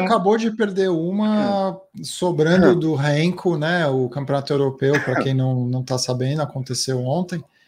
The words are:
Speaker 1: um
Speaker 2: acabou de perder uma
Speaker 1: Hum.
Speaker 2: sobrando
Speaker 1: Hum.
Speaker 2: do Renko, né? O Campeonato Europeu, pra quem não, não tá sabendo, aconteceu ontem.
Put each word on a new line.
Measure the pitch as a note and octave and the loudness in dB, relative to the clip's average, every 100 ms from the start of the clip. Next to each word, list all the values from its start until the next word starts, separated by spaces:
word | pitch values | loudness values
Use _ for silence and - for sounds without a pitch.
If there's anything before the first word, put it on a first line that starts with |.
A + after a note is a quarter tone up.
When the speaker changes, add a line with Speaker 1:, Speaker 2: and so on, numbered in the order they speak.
Speaker 1:
um | |
Speaker 2:
acabou | F#3 A3+ F3+ A3+ | 6 2 4 2
de | A3+ | 0
perder | G#3+ G#3 F#3+ F#3+ | 0 -2 0 0
uma | E3 E3+ G3+ G#3+ G#3+ G3+ G3 F#3+ | 0 -2 -2 0 0 0 0 -2
Speaker 1:
Hum. | - - - | -4 -14 -14
Speaker 2:
sobrando | D3+ - F3+ E3+ D#3 F#3 E3 | -12 -2 -2 2 4 6 6
Speaker 1:
Hum. | B2 | 4
Speaker 2:
do | D#3+ | 2
Renko, | D3 D3 D3 E3+ F3 F#3 D#3+ | 0 2 2 0 0 -2 0
né? | D3+ F3 D#3 | 0 0 2
O | C3 B2+ | 0 -2
Campeonato | C#3+ C3+ C#3+ C3+ | -4 -2 -2 0
Europeu, | C#3+ C3+ C3+ C#3 C#3+ | 0 0 0 2 2
pra | C3+ B2+ | 0 -2
quem | B2+ | 0
não, | C3 C3 B2+ B2 | 0 0 0 -2
não | B2+ | -4
tá | B2+ B2+ | -2 -4
sabendo, | - B2 C3 D3+ | -2 -2 -2 -2
aconteceu | D3 C#3 B2+ A#2+ - C3 | -4 -6 -8 -6 -4 -4
ontem. | B2+ D#3 F3 F3 - _ | -2 -2 -4 -8 -12 _